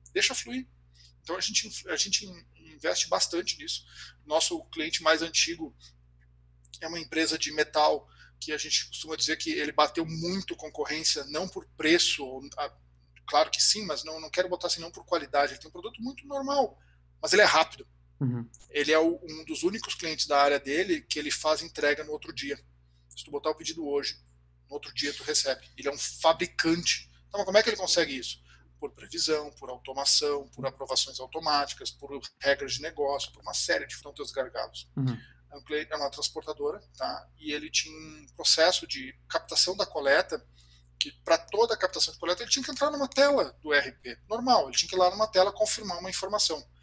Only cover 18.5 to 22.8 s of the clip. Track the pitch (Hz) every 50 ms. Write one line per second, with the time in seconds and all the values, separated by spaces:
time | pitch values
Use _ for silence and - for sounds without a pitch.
18.5 | - - - _ - 147 143 151 156 160 165 165 175 - 175 156 156 156 156 160
19.5 | 151 - 160 190 214 220 - - - - 175 160 156 - - 151 143 143 143 143
20.5 | 143 139 143 139 143 170 190 190 160 147 - - - 151 - 135 - - - 156
21.5 | 156 156 165 165 - 156 147 147 147 147 - 151 151 147 - 160 156 - 175 139
22.5 | 143 - - _ _ _